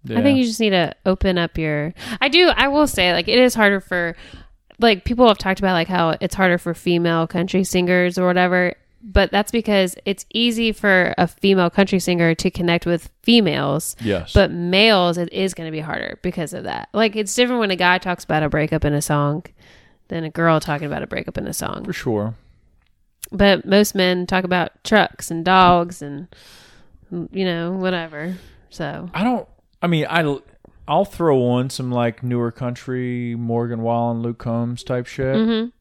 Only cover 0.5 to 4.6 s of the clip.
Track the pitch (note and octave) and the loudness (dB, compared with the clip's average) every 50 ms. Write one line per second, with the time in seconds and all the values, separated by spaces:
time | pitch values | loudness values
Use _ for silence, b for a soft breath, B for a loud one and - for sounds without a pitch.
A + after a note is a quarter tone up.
0.5 | A3 - A3+ G#3+ F#3+ F3+ E3 - - _ _ F#3 F#3 - - G3 F#3 F3 E3+ E3 | -2 -2 0 0 2 2 0 -2 -4 _ _ -2 0 0 0 0 0 0 -2 -2
1.5 | _ E3 D#3+ D#3 D3+ D3 D3 D#3+ - B B B A3+ B C4 C#4+ C4 E4+ F4+ E4 | _ -4 -4 -2 -2 -2 -4 -6 -8 B B B -4 B 0 2 4 4 4 4
2.5 | A#3 - B3+ C#4 C#4 D4+ D4+ C#4 - - F#3 F3+ E3+ F3 E3+ F3+ - A#3+ B3+ B3 | 4 2 2 2 4 2 2 2 2 0 2 2 2 0 0 2 4 4 4 4
3.5 | A#3+ A#3 G#3+ G3+ G3+ F#3+ F3+ - F#3 F3+ E3+ E3+ E3 B B B B B B B | 4 4 2 4 2 0 -4 -4 -4 -4 -2 -4 -6 B B B B B B B
4.5 | B _ | B _